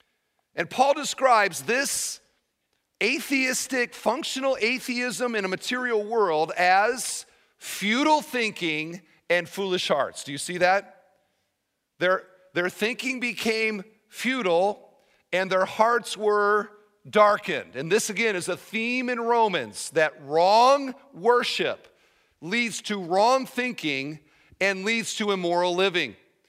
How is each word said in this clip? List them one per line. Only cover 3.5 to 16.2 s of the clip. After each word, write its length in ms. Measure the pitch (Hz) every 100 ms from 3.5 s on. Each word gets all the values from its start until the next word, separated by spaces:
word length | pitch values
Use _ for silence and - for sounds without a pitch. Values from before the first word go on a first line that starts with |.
| 254 - 262 240
functional 640 | - 208 254 - 262 269 262
atheism 760 | 220 254 - 240 247 175 247 220
in 80 |
a 40 | 190
material 540 | 185 - 254 247 214
world 480 | 208 226 190 156 160 175
as 680 | 180 190 220 254 - - - _ _ _
futile 640 | - - 196 240 302 302
thinking 800 | - 254 214 - 165 151 156 175 _ _ -
and 180 | 175 170
foolish 400 | 190 196 180 -
hearts. 340 | 151 110 -
Do 100 | 139
you 60 | 156
see 200 | - 175
that? 460 | 180 196 208 - _ _ _ _ _ _ _ _ _ -
Their, 260 | 180 185 - _ _
their 160 | 160 180
thinking 520 | - 214 247 254 254
became 600 | 240 180 226 220 220 208 - _ _
futile 800 | - 233 262 185 170 196 202 - _ _ _ -
and 180 | 180 190
their 140 | 185
hearts 500 | 190 - 226 240 -
were 560 | 180